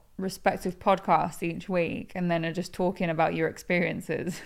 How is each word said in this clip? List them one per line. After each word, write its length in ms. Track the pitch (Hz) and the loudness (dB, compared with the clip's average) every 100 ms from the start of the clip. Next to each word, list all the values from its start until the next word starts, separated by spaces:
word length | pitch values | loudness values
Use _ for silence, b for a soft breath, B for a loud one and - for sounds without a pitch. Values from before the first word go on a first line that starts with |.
| - - | -16 -8
respective 600 | 190 - - 180 185 180 | -8 0 0 0 -4 -2
podcasts 640 | - 190 - 165 175 - | 2 2 6 4 4 -2
each 260 | 170 165 - | -4 -4 -2
week, 440 | 180 170 - - | 0 0 -2 -8
and 160 | 185 175 | -4 0
then 160 | 170 165 | 0 0
are 80 | |
just 200 | 165 175 | -2 -6
talking 360 | - 180 185 175 | 0 0 0 -2
about 240 | 160 160 | 2 2
your 140 | 165 160 | 2 0
experiences. 920 | - - 175 175 - - 156 175 175 | -2 -2 0 2 -2 -4 -4 -2 -6